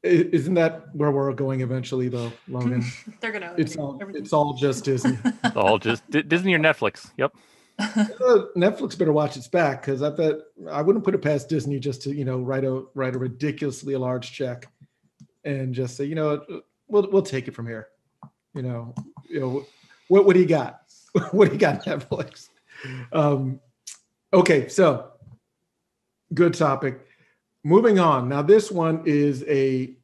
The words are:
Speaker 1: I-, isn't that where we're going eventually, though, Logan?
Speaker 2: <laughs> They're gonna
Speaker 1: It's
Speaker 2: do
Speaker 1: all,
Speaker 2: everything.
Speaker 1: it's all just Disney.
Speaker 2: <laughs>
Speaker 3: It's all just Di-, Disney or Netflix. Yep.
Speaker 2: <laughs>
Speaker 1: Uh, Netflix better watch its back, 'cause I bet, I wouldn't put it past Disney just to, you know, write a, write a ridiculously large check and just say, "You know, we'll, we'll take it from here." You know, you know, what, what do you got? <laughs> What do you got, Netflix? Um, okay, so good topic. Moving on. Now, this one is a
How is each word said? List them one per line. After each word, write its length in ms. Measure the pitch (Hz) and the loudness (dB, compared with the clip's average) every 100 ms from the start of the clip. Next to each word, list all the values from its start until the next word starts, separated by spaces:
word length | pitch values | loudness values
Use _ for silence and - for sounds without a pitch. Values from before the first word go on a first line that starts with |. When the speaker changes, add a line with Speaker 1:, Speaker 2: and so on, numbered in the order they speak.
Speaker 1:
I-, 40 | 180 170 175 | 4 2 4
isn't 220 | 170 139 | 0 0
that 400 | 180 165 165 - | 2 2 -2 -14
where 160 | 143 147 | -2 0
we're 220 | 139 139 | 0 -2
going 260 | 127 135 131 | -2 -4 -4
eventually, 480 | 127 131 123 131 127 | -4 -4 -4 -4 -4
though, 240 | 123 117 113 - | -4 -8 -10 -12
Logan? 360 | 127 123 123 123 - | -4 -2 -2 -4 -10
Speaker 2:
<laughs> 180 | - - | -18 -12
They're 120 | 226 | -10
gonna 220 | 208 170 175 | -8 -8 -4
Speaker 1:
It's 160 | 156 | -4
Speaker 2:
do 60 | - | -4
Speaker 1:
all, 160 | 143 135 | -10 -10
Speaker 2:
everything. 220 | 196 156 | -12 -12
Speaker 1:
it's 100 | - | -2
all 220 | 156 147 | 0 0
just 300 | 127 139 123 | 0 -2 -2
Disney. 340 | - 127 123 127 247 | -2 0 0 0 -4
Speaker 2:
<laughs> 140 | - | -2
Speaker 3:
It's 120 | 233 120 | -4 0
all 220 | 98 107 | 2 2
just 300 | 117 117 _ | 0 -4 _
Di-, 120 | 147 | -4
Disney 320 | 147 165 190 | 0 -2 2
or 40 | 170 | 2
Netflix. 520 | 156 147 107 - - - | 2 2 -2 -4 -20 -4
Yep. 160 | 135 _ | -4 _
Speaker 2:
<laughs> 60 | _ _ _ - | _ _ _ -8
Speaker 1:
Uh, 680 | 208 226 214 - 254 220 180 180 | -4 0 -2 0 2 2 2 0
Netflix 420 | 180 - 269 - | 0 0 -8 -2
better 140 | 165 | 0
watch 240 | 147 147 139 | 2 0 -6
its 100 | 123 | -4
back, 380 | 175 151 135 | 0 0 -2
'cause 180 | - 135 | -6 -4
I 80 | 147 | -4
bet, 240 | 147 156 156 - - 160 | 0 0 -2 -8 -20 -10
I 140 | 147 | -2
wouldn't 220 | 156 220 | 0 2
put 100 | - | 0
it 80 | 196 | -2
past 260 | 147 147 - | 0 -2 -2
Disney 300 | 156 139 139 | -4 -4 -6
just 240 | 143 127 | -6 -8
to, 100 | 139 | -8
you 120 | 147 | -6
know, 160 | 131 127 | -4 -4
write 240 | 127 135 | -4 -4
a, 200 | 135 131 131 | -2 -4 -8
write 200 | 135 131 | -6 -4
a 40 | 127 | -4
ridiculously 760 | 131 - 151 147 147 131 139 | -8 -4 -6 -4 -6 -6 -6
large 380 | 135 127 127 120 | -4 -2 -4 -8
check 340 | - 131 123 - _ _ _ _ _ - _ | -8 -8 -8 -16 _ _ _ _ _ -20 _
and 280 | 151 139 131 | -8 -6 -6
just 240 | 123 127 123 | -4 -6 -6
say, 80 | |
"You 120 | 143 160 | -6 -2
know, 280 | 151 147 - 156 _ _ _ | -2 -4 -8 -16 _ _ _
we'll, 200 | 208 196 | 0 2
we'll 140 | 190 | 0
take 240 | 190 131 123 | 0 -6 -8
it 80 | |
from 140 | - 117 | -12 -10
here." 180 | 113 107 _ _ _ - _ _ | -12 -14 _ _ _ -20 _ _
You 100 | 151 | -10
know, 320 | 127 120 117 123 214 - _ | -8 -8 -10 -14 -16 -20 _
you 120 | 165 | -6
know, 260 | 131 135 135 _ _ _ _ | -4 -6 -8 _ _ _ _
what, 160 | 190 | 6
what 100 | 196 | 8
do 60 | 185 | 6
you 60 | 170 | 6
got? 360 | 156 123 - _ _ _ | 2 0 -10 _ _ _
<laughs> 180 | 180 - | -2 0
What 140 | 185 196 | 4 4
do 60 | |
you 40 | - | 6
got, 260 | 180 143 | 0 0
Netflix? 640 | - 143 - - 131 - - _ _ - 131 131 120 | -4 -6 -6 -8 -8 -14 -20 _ _ -18 -14 -14 -6
Um, 480 | 165 147 139 131 131 _ _ - - _ _ _ | 0 2 2 -2 -6 _ _ -20 -20 _ _ _
okay, 360 | 190 185 151 120 | 4 6 4 2
so 420 | - 175 127 - _ - - _ _ _ _ _ _ _ _ _ | 4 4 4 -6 _ -20 -20 _ _ _ _ _ _ _ _ _
good 200 | 156 175 | 2 2
topic. 460 | 170 156 135 139 127 _ _ _ _ _ _ | 4 0 0 -4 -8 _ _ _ _ _ _
Moving 340 | 147 190 226 196 | 4 6 6 6
on. 300 | 170 135 123 | 4 2 0
Now, 140 | 139 | -2
this 280 | 147 214 214 | 6 6 6
one 320 | 180 160 160 | -2 0 0
is 380 | 160 147 147 131 143 | 0 2 2 0 -2
a 480 | 139 135 131 131 - | 0 2 0 -4 -10